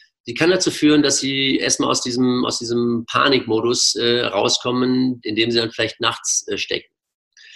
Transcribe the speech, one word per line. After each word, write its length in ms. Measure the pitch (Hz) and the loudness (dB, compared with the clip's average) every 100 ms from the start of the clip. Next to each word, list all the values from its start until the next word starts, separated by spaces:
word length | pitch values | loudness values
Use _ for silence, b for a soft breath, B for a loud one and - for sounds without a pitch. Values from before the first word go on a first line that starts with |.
| b _ - | b _ -12
sie 80 | |
kann 160 | 120 165 | 0 2
dazu 200 | 185 160 | 2 0
führen, 320 | - 151 151 | 2 4 4
dass 160 | 139 139 | 4 0
sie 380 | 135 135 135 135 | -2 0 0 0
erstmal 340 | 135 - 131 | 0 0 0
aus 120 | 127 | 0
diesem, 420 | 127 120 127 123 | -2 0 2 2
aus 160 | 120 - | 0 -4
diesem 440 | 117 120 120 117 117 | -2 0 0 -2 -2
Panikmodus, 840 | 123 139 131 - 110 117 123 - 104 | 0 2 2 2 0 0 0 0 0
äh, 240 | 117 120 120 | 0 0 0
rauskommen, 920 | 98 123 - 123 123 127 127 131 120 | 0 0 0 -2 0 0 2 0 -2
in 120 | 110 | -4
dem 160 | 107 113 | 0 0
sie 80 | 117 | 0
dann 140 | 113 | -2
vielleicht 280 | - 113 - | -2 -4 -2
nachts, 460 | 117 - - - - | -4 -2 -4 -4 -4
äh, 100 | 196 | -6
stecken. 300 | - - - _ _ _ _ B B | -4 -6 -8 _ _ _ _ B B